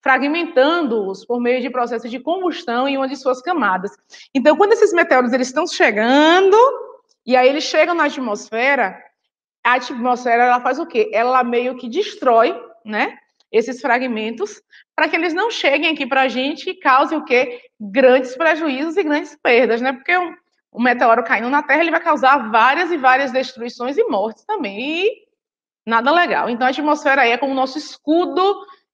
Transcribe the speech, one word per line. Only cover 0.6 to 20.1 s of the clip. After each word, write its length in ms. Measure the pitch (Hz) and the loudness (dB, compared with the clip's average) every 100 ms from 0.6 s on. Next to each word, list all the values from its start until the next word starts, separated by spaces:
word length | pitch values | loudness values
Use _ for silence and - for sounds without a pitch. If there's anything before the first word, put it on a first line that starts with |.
| 277 339 285 226 190 190 - | 2 2 -2 -2 -4 -8 -6
por 160 | 240 | -4
meio 200 | 240 254 | 0 -2
de 80 | 254 | -2
processos 400 | 254 240 226 226 | -4 -4 -6 -8
de 100 | 254 | -8
combustão 680 | 269 370 359 - - 233 277 | -6 -4 -4 -6 -6 -2 -2
em 80 | 269 | -2
uma 120 | 269 | -4
de 100 | 269 | -4
suas 240 | 247 254 | -4 -4
camadas. 500 | 330 349 208 185 196 - _ - - | -4 -2 0 -2 -6 -12 _ -20 -6
Então, 220 | 269 269 311 | 2 4 4
quando 160 | 403 | 4
esses 220 | 440 440 | 6 4
meteoros, 400 | 339 339 262 247 | 4 4 2 2
eles 140 | 247 254 | -2 -2
estão 200 | 302 339 | -4 -4
chegando, 920 | - 311 208 226 277 311 359 392 427 508 - - - _ _ - | 0 0 2 2 4 6 6 6 6 4 2 -14 -20 _ _ 0
e 100 | 254 | 4
aí 140 | 254 | 4
eles 160 | 294 302 | 2 -2
chegam 280 | 311 320 | 0 2
na 120 | 339 294 | 2 -2
atmosfera, 920 | - 247 208 - 226 254 277 196 185 - _ _ _ _ _ | -2 -6 -6 -6 -2 0 0 -2 -6 -20 _ _ _ _ _
a 100 | - | 0
atmosfera, 720 | 254 262 262 247 247 247 233 247 | 0 -2 -4 -2 -2 0 2 4
ela 160 | 247 | 2
faz 180 | 247 262 | 0 -4
o 80 | 330 | -4
quê? 240 | 220 214 | -2 0
Ela 300 | 214 240 254 | 0 0 0
meio 320 | 240 240 247 254 | 0 -2 -2 -6
que 140 | 247 | -6
destrói, 680 | 277 415 - 254 226 262 392 - - | -6 -6 -2 2 4 2 -2 -14 -20
né, 320 | 214 214 330 - _ _ _ | -8 -4 -4 -6 _ _ _
esses 280 | 214 233 254 | -2 -2 -6
fragmentos, 800 | 269 240 254 220 220 240 403 - _ - _ - | -2 0 0 -4 -6 -8 -10 -10 _ -20 _ -4
pra 120 | 320 | -2
que 80 | 330 | 0
eles 200 | 349 330 | -2 -2
não 160 | 453 | -4
cheguem 420 | - 320 277 320 | -2 0 0 -2
aqui 140 | 302 262 | -4 -2
pra 200 | 269 262 | 0 0
gente 440 | 233 269 311 370 | -2 -4 -6 -10
e 80 | 370 | -4
causem 380 | 294 262 311 311 | 2 2 2 -4
o 60 | |
quê? 380 | 311 247 - - _ _ | 0 0 0 -8 _ _
Grandes 560 | 208 208 262 262 269 - | -4 4 6 4 0 -2
prejuízos 640 | 320 320 320 254 320 330 | -2 0 -2 -4 -4 -2
e 60 | |
grandes 320 | 311 294 320 - | -2 -2 -4 -6
perdas, 460 | - 233 240 226 | 2 2 2 0
né? 120 | 254 | -4
Porque 240 | 254 - | -6 -2